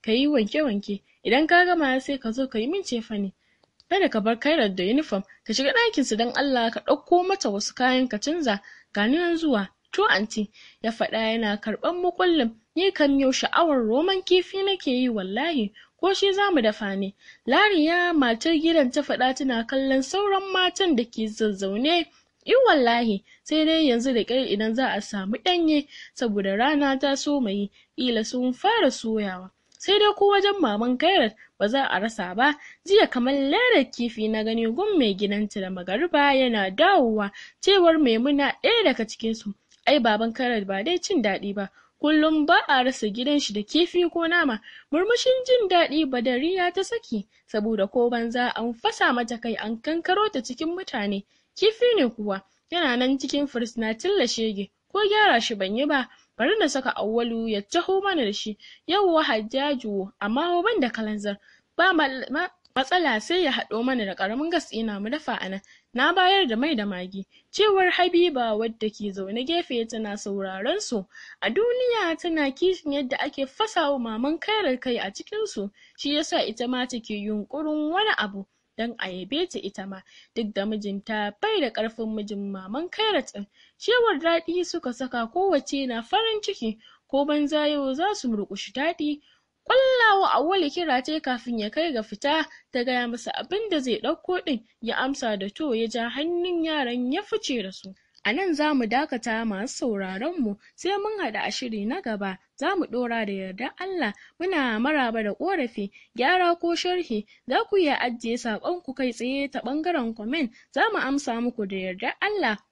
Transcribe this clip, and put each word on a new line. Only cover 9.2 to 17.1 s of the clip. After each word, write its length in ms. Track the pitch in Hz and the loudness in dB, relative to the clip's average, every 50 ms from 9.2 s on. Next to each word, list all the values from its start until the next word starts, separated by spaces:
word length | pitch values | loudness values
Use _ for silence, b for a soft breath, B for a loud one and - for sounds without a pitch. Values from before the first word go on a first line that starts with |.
| 359 339 339 | 2 0 0
zuwa." 320 | 320 330 311 262 208 196 - _ _ _ _ - | 0 2 2 2 2 0 -4 _ _ _ _ -2
"To, 140 | - 392 - | 0 2 2
anti," 420 | - 185 214 214 - 220 208 - B B B B B B - | 2 2 0 -2 -4 -4 -4 -6 B B B B B B -4
ya 80 | 220 | -4
faɗa 280 | 226 - 214 - - 220 226 220 226 | -2 -2 -2 -2 0 -2 0 0 0
yana 240 | 233 226 208 202 214 | 0 0 -2 -2 -2
karɓan 420 | - 226 208 - - 294 349 359 359 | -4 -6 -6 -2 -2 -2 -2 0 -2
makullin, 480 | 359 349 - 370 359 339 311 247 233 226 _ _ _ _ | -2 0 2 2 2 4 4 2 0 -2 _ _ _ _
"ni 160 | 311 359 392 | 0 0 0
kam 300 | 370 - 302 277 277 277 | 2 2 2 4 4 4
yau 100 | 277 262 262 | 4 2 2
sha'awar 460 | - - - - - 339 330 294 262 233 | 2 -2 0 2 4 4 4 4 2 2
roman 360 | 214 220 262 320 370 381 381 370 | 2 2 2 2 2 0 0 2
kifi 400 | - 359 370 349 - - 381 392 | 2 2 2 2 0 -4 -2 0
nake 260 | 392 392 370 - 294 | 0 -2 -2 -2 -2
yi 180 | 247 247 254 247 | 0 2 0 0
wallahi, 640 | 233 208 185 185 196 226 285 339 339 269 214 202 B B B B B _ | 0 -2 -4 -4 -4 -2 -2 0 0 0 -2 -2 B B B B B _
ko 120 | - 370 392 | 0 0 2
shi 180 | 381 392 392 381 | 2 2 2 2
za 180 | 392 403 403 | 2 2 2
mu 100 | 381 294 220 | 2 4 2
dafa 340 | 220 208 - 214 196 196 | 2 0 0 -6 -6 -4
ne?" 180 | 196 196 190 | -4 -4 -6